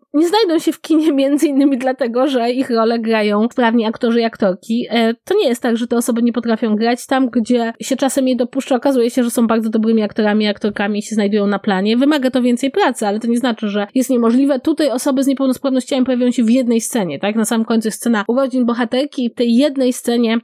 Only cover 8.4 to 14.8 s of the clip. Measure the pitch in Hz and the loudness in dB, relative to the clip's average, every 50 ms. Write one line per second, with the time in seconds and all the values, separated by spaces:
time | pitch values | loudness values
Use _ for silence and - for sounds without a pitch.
8.4 | 254 247 - 269 - - 277 247 - 285 277 254 233 240 - 269 240 240 - - | -2 -4 -4 -4 -2 0 0 0 2 2 2 2 2 0 2 0 0 0 2 2
9.4 | 233 220 226 233 220 220 214 226 214 220 226 220 214 202 - - 214 208 208 214 | 2 2 2 0 0 0 0 0 2 2 2 2 0 0 -2 0 0 2 2 2
10.4 | 214 208 202 - - 214 208 - 208 202 208 202 208 - 214 208 208 202 208 214 | 0 0 -2 -2 -4 -4 -4 -2 -2 -2 -2 -4 -6 -4 -2 0 0 2 2 2
11.4 | 202 202 202 196 - 220 196 185 190 214 226 240 269 285 311 294 254 262 254 262 | 2 0 0 -2 -2 -2 -2 0 0 0 2 2 2 2 2 2 0 0 0 0
12.4 | 240 247 240 240 - 277 262 392 403 302 240 - 226 202 202 220 240 233 233 240 | 0 0 0 0 0 -2 0 0 0 0 0 -2 -2 -2 -2 -2 -2 -2 0 0
13.4 | 240 254 226 - 226 208 196 208 202 202 - 262 254 - 262 240 233 226 233 254 | 0 -2 -2 -2 -4 -4 -2 -4 -4 -2 -2 -2 0 0 2 2 2 2 4 4
14.4 | 277 277 285 254 254 311 320 - | 2 2 0 0 0 -2 0 0